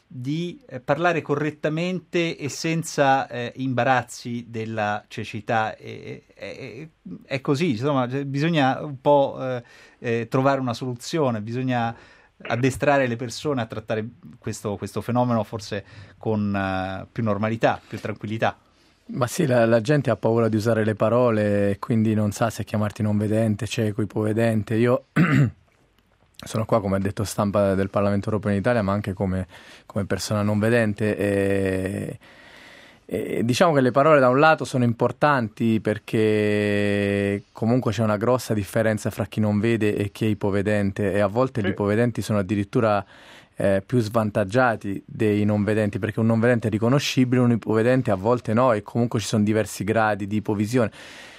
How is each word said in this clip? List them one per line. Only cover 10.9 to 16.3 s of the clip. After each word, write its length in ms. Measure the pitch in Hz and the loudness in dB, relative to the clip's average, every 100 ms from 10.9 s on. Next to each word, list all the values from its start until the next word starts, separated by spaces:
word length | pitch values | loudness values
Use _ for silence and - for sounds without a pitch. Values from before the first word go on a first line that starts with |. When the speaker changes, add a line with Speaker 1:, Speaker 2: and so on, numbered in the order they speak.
| 123 - 170 135 113 | -8 -6 0 0 0
Speaker 1:
bisogna 560 | 107 117 131 123 117 117 - - _ _ | -4 -4 -2 0 -2 -6 -16 -20 _ _
addestrare 640 | - 117 127 - 143 139 127 | -6 -2 0 0 2 2 2
le 100 | 117 | -2
persone 460 | 127 - 156 135 | -8 -6 -4 -4
a 40 | 110 | -4
trattare 400 | 110 - 110 110 - - - | -8 -6 -6 -6 -12 -20 -14
questo, 380 | - 107 110 101 | -10 -8 -6 -6
questo 240 | 101 - | -6 -8
fenomeno 420 | 101 120 123 117 | -2 0 2 0
forse 400 | 104 113 - 104 - - - - | -2 -8 -8 -8 -10 -16 -20 -8
con, 360 | 113 | -4